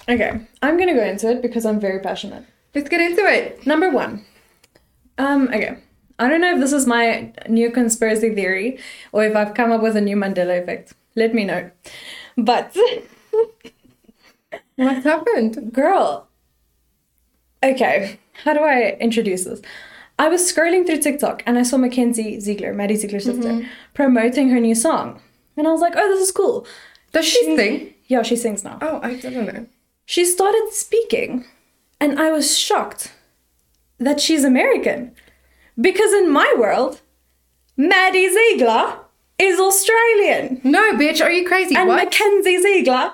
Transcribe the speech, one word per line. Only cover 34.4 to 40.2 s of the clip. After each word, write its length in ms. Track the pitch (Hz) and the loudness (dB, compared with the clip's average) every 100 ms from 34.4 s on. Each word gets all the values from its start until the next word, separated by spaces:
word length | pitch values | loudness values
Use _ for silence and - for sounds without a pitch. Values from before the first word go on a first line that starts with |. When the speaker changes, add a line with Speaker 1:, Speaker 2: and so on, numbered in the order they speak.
Speaker 1:
American. 680 | 269 254 494 370 220 - 247 - _ _ _ _ _ - | 4 4 4 2 0 -4 -8 -16 _ _ _ _ _ 0
Because 340 | 294 370 427 | 0 2 2
in 160 | 403 349 | 2 4
my 240 | 285 466 403 | 2 2 2
world, 440 | 208 190 254 - _ _ _ _ _ _ _ - | 2 0 -2 -6 _ _ _ _ _ _ _ -2
Maddie 540 | 302 381 381 370 370 | 2 4 4 2 2
Ziegler 720 | 370 466 311 240 220 - - - _ _ - | 4 2 4 2 2 0 -6 -18 _ _ -2
is 200 | 381 359 | 0 2
Australian. 1000 | 381 392 - 453 466 427 | 2 2 2 2 4 4